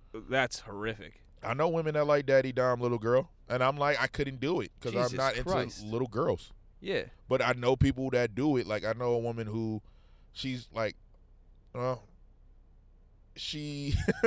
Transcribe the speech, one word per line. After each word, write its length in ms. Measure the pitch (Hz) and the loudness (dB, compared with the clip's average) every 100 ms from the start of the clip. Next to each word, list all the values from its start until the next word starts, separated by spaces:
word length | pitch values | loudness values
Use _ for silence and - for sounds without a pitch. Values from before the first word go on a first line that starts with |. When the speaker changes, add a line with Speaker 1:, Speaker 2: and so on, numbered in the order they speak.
| - | -16
Speaker 1:
that's 460 | 113 101 131 123 - | -14 -2 0 2 -2
horrific. 600 | - 101 110 104 85 - - - | -10 -6 -6 -6 -10 -18 -20 -10
Speaker 2:
I 120 | 104 | -6
know 160 | 127 165 | 0 0
women 240 | 165 156 151 | 0 0 0
that 100 | 147 | 4
like 200 | 147 139 | 2 6
Daddy 260 | 135 131 | 4 4
Dom, 280 | 127 127 120 | 2 2 2
little 180 | 120 117 | 2 0
girl, 300 | 113 123 - - - | 4 2 2 -6 -6
and 140 | 123 | 0
I'm 140 | 131 143 | 2 2
like, 220 | 143 135 | 2 2
I 60 | 131 | 0
couldn't 320 | - 139 131 | -2 -4 -2
do 200 | 135 175 | -2 -2
it 100 | 101 - | -4 -6
'cause 120 | 123 113 | -4 0
I'm 80 | |
Speaker 1:
Jesus 140 | 123 131 | 0 2
Speaker 2:
not 180 | 135 117 | 0 0
into 120 | - | 0
Speaker 1:
Christ. 340 | - - - | 0 -2 -6
Speaker 2:
little 240 | 107 113 131 | -6 -4 -2
girls. 440 | 110 156 90 - - - - | 0 0 -2 -6 -20 -20 -12
Speaker 1:
Yeah. 260 | - 156 - - - | -4 -4 -4 -10 0
Speaker 2:
But 120 | 127 | 2
I 120 | 120 | 2
know 220 | 127 120 135 | 2 4 4
people 340 | 139 127 131 | 4 2 0
that 240 | 123 120 101 | 2 0 2
do 220 | 151 131 | 2 2
it. 100 | 95 | 0
Like, 160 | 107 | -2
I 80 | 101 | -2
know 200 | 113 123 | -2 0
a 60 | 120 | 0
woman 280 | 117 117 107 | -2 -4 -6
who, 340 | 110 110 107 - - - - - | -4 -4 -4 -8 -20 -20 -20 -20
she's 340 | - - 123 - | -10 -6 -6 -8
like, 220 | 113 107 - - - - - - - - | -4 -4 -6 -16 -20 -20 -20 -20 -20 -14
well, 300 | 120 127 123 - - - - - - - - - - - - - - | -6 -4 -4 -8 -20 -20 -20 -20 -20 -20 -20 -20 -20 -20 -20 -20 -12
she, 600 | - 151 147 143 143 - - - | -10 -8 -8 -6 -2 0 0 0